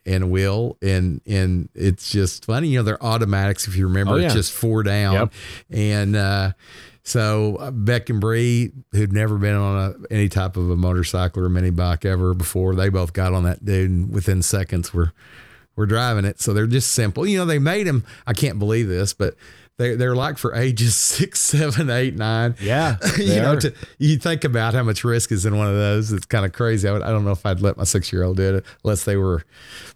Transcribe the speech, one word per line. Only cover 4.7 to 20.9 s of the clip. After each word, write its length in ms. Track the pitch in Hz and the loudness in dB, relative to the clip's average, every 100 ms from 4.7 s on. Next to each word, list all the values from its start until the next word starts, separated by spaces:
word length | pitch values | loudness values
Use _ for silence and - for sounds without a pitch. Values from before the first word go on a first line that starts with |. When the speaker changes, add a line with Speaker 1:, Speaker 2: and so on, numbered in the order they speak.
| 110 | 0
Speaker 1:
down. 300 | 101 101 101 | 0 0 2
Speaker 2:
Yep. 200 | 95 113 - - - - | 2 0 -4 -18 -18 -8
Speaker 1:
And, 460 | 107 104 104 101 104 | -2 0 0 0 0
uh, 340 | 98 98 95 - - - - - | 0 0 -2 -4 -12 -20 -20 -16
so, 520 | - 120 107 107 107 101 | -4 -2 0 0 0 -4
uh, 160 | 139 | -6
Beck 380 | 123 104 120 - | -2 0 0 0
and 100 | 107 | -2
Bree, 540 | 107 113 120 120 120 135 - | 0 0 2 2 0 -6 -4
who'd 220 | 101 107 | 0 2
never 240 | 104 110 104 | 2 0 0
been 180 | 101 101 | 0 2
on 220 | 101 98 95 - - | 0 0 -2 -4 -4
a, 40 | |
any 140 | 107 101 | 0 0
type 300 | 98 92 92 | 0 -2 -2
of 120 | 87 | 0
a 60 | 87 | 2
motorcycle 680 | 90 90 85 90 90 95 | 2 2 0 0 -2 0
or 60 | 90 | 0
mini 200 | 90 92 | 2 2
bike 320 | 87 90 85 98 | 2 0 0 0
ever 280 | 92 92 | 0 2
before, 420 | 90 87 95 92 92 | 0 -2 0 0 2
they 140 | 98 | 2
both 240 | 95 85 | 0 -2
got 200 | 95 92 | 0 0
on 100 | 90 87 | 2 0
that 180 | 85 101 | 0 0
dude, 240 | 95 92 | 0 2
and 240 | 90 98 | 2 0
within 280 | 101 92 92 | -2 0 0
seconds 500 | 85 101 92 87 85 | 0 -2 -2 -4 -2
we're, 180 | 87 80 - - - - - _ - | 0 0 -2 -16 -20 -20 -20 _ -4
we're 100 | 107 | 0
driving 380 | 110 123 107 98 | 0 0 0 -2
it. 160 | - | -2
So 120 | - | -2
they're 140 | 101 113 | 0 2
just 240 | 127 - | 0 0
simple. 340 | - 107 117 190 | 0 0 0 0
You 120 | 196 | 0
know, 60 | 175 | 0
they 120 | 151 | 0
made 300 | 147 202 185 | 0 0 0
'em, 160 | 131 - - - | 0 -2 -8 -6
I 60 | |
can't 260 | 107 147 101 | -2 -2 0
believe 280 | 104 113 107 | 0 0 0
this, 260 | 90 98 - | 0 -2 -2
but 180 | 98 - - - - - | -4 -4 -16 -20 -14 -4
they, 180 | 123 117 | -2 0
they're, 200 | 127 123 | 0 0
like, 220 | 139 - | -2 -4
for 160 | 123 | -4
ages 400 | 113 131 110 117 | 0 0 2 2